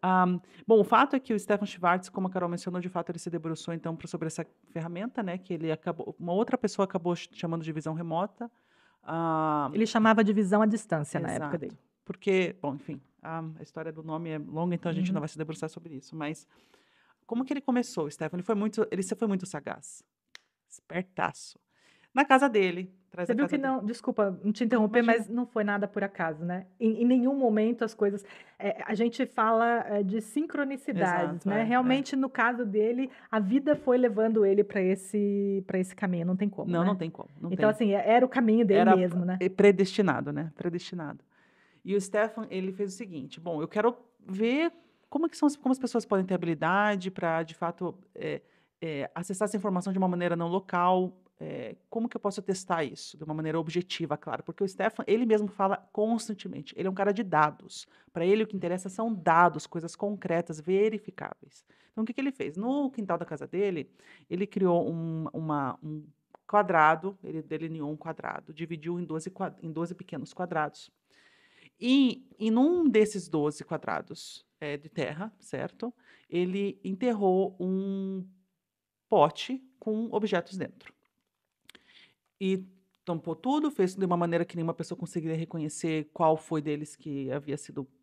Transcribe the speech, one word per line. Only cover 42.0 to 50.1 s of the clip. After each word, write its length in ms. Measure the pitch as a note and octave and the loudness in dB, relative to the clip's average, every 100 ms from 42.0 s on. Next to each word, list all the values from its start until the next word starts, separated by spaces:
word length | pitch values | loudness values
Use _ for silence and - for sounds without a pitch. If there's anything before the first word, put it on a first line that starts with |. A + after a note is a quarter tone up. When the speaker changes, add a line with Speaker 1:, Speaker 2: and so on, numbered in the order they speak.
Speaker 1:
Stefan, 460 | F#3+ G#3 A3 A3+ A3 | 0 0 0 -2 -8
ele 220 | F#3+ F#3 | -6 -6
fez 220 | F#3+ G3+ | -4 -6
o 20 | F#3+ | -6
seguinte: 440 | A3+ D#3+ C#3 - | -12 -10 -12 -12
bom, 200 | E3+ D#3 | -8 -6
eu 60 | E3 | -4
quero 280 | G#3 A3 B3 _ _ | 2 2 0 _ _
ver 480 | - F#3+ A3+ C4+ E4+ - _ _ _ | -12 -2 2 2 0 -4 _ _ _
como 160 | C#4+ D#4+ | -2 -2
é 20 | |
que 80 | - | 2
são 100 | D4 | 2
as, 80 | D4 | 2
como 160 | C4 | 0
as 60 | C4 | 0
pessoas 240 | B3+ A#3 - | 0 -2 0
podem 180 | G3 | 0
ter 100 | F#3 | 2
habilidade 760 | F3+ F3 D#3 D#3 F#3+ G#3 G3+ F#3 | 0 0 0 2 2 2 0 -4
pra, 320 | F#3 E3+ D#3+ | -4 0 0
de 120 | D#3+ | -2
fato, 440 | E3 E3+ E3+ F3+ F#3 _ | -6 -6 -4 -6 -8 _
é, 260 | - D#3 C#3+ _ _ _ _ | -10 -8 -8 _ _ _ _
é, 300 | E3 D3 C3+ | -8 -6 -6
acessar 320 | - F3+ F#3 G#3 | -8 -8 -2 -2
essa 100 | G3+ | -2
informação 360 | G3 F3+ F#3+ | -2 -2 -2
de 60 | F#3+ | 0
uma 100 | |
maneira 260 | F#3 | 0